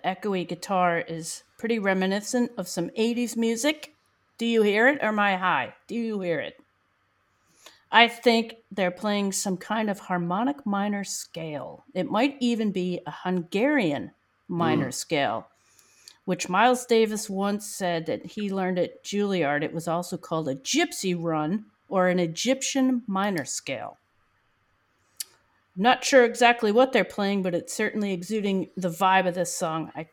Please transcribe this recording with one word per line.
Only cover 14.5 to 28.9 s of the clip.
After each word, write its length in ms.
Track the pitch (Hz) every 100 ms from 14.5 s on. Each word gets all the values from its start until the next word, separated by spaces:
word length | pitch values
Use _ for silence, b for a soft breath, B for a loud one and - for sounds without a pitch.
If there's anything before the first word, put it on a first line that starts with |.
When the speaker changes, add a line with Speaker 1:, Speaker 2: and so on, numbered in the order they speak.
| 170 165 156 131
Speaker 2:
Mm. 40 |
Speaker 1:
scale, 540 | - - 151 120 110 - b b b b b b b
which 220 | - 180 -
Miles 360 | 190 247 240
Davis 420 | - 226 214 214 -
once 360 | 190 202 208
said 400 | - - 180 165
that 180 | 165 107
he 260 | - - 202
learned 260 | 190 185 180
at 260 | 165 -
Juilliard. 600 | - 202 202 185 143 147
It 100 | 151
was 140 | 165 165
also 300 | 165 175 170
called 300 | - 160 139
a 80 |
gypsy 600 | 135 - 285 339 - 196 175
run 460 | 165 156 151 208 - _ -
or 200 | 190 180
an 100 | 180
Egyptian 840 | 170 160 233 269 - 269 262 247 220
minor 360 | 190 202 175
scale. 520 | 123 - - 120 104 - _ _ _ _ _ _ _ _ _ _ _ - b b b b _
Not 280 | 185 233 254
sure 220 | - 269
exactly 460 | 233 220 240 240 214
what 200 | 220 262
they're 120 | 233
playing, 360 | - - 196 202
but 140 | 185
it's 180 | 170 -
certainly 380 | - 214 214 202
exuding 580 | 180 180 220 202 190 165
the 140 | 190
vibe 380 | 180